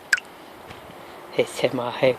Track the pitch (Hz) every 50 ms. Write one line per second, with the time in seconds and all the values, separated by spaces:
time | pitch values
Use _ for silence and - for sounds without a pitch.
0 | - - - - - - - - - - - - - - - - - - - -
1 | - - - - - - - - 120 - - - - 131 139 123 120 120 117 -
2 | 135 127 123